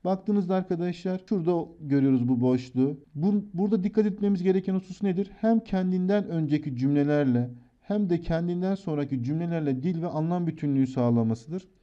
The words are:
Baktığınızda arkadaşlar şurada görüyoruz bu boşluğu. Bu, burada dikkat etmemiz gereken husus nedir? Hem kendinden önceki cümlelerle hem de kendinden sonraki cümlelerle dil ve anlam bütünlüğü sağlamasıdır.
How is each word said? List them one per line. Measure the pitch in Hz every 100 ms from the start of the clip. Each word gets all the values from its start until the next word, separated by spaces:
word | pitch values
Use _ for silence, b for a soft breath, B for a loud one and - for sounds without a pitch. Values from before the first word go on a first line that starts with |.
Baktığınızda | 180 190 202 208 175
arkadaşlar | 190 185 339 180 175 185 185 -
şurada | 208 165 170 165 -
görüyoruz | 151 139 135 131 120
bu | 127
boşluğu. | 127 127 127 127 135 151 -
Bu, | 143 180 208 202
burada | 170 202 214
dikkat | 190 220 214
etmemiz | - 202 196
gereken | 180 190 190
husus | 185 185 185
nedir? | 202 180 202 -
Hem | 220 226
kendinden | 226 190 185 185 185 208 -
önceki | 165 151 147 156 123
cümlelerle | 135 143 143 147 139 120 123 B B B
hem | - 208 202
de | 170
kendinden | 170 165 175 175 185
sonraki | 196 - 151 143 135
cümlelerle | 120 156 170 170 147 131
dil | 165 165
ve | 170
anlam | 151 160 180 170
bütünlüğü | 156 147 135 131
sağlamasıdır. | 131 120 117 113 113 - 180 - _